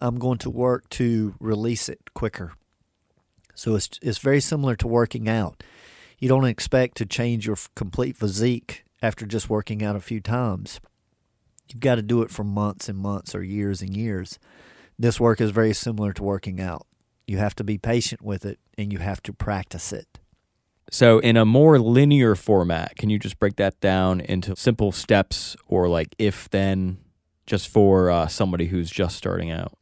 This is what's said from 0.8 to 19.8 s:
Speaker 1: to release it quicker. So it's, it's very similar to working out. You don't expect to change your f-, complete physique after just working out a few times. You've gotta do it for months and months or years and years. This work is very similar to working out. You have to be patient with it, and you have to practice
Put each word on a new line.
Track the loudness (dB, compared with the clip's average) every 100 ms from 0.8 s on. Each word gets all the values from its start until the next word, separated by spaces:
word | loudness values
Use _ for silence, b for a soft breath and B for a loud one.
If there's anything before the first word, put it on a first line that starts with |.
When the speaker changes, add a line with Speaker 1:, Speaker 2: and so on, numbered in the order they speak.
| -4
Speaker 1:
to | -2 0 0 -2 -4
release | -4 -2 -2 -4 -6
it | -10 -16
quicker. | -6 -6 -6 -12 -16 _ _ _ _ _ _ _ _ _
So | -8 -2 -2
it's, | -2 -6
it's | -6 -2
very | 2 2
similar | 2 -2 -2 -2
to | 0
working | 0 0 -2 -2
out. | 0 -2 -6 b b b b b b
You | 2
don't | 4
expect | 2 0 0 0 0 -2
to | -6
change | -4 -2 -2 -4
your |
f-, | -6 -8 -10
complete | -6 -4 -4 -4
physique | -4 0 0 0 -6 -18 _ _
after | -4 -4 -6
just | -6 -2
working | -4 -4 -4
out | -4
a | -4
few | -6 -8
times. | -4 -2 -2 -4 -8 -16 -20 _ _ _ _ _ _ _ -20
You've | -4
gotta | 0 2
do | 2 0
it | 0
for | -4
months | -4 -2 -2 -4 -8
and | -8
months | -6 -6 -8
or | -10
years | -6 -4 -4 -4
and | -6 -6
years. | -4 -4 -8 -14 b b b b b -2
This | 0 4
work | 4 4
is | 2
very | 2 2
similar | 2 -4 -4 -4
to | -4
working | -4 -4 -4 -6
out. | -6 -8 -14 _ _ _ -6
You | -2
have | -2 -2
to |
be | -4 -4
patient | -2 -2 -2 -6
with | -8 -8
it, | -8 -12 _ -8
and | -6
you | -6
have | -6 -8
to | -10
practice | -8 -6 -6 -6 -10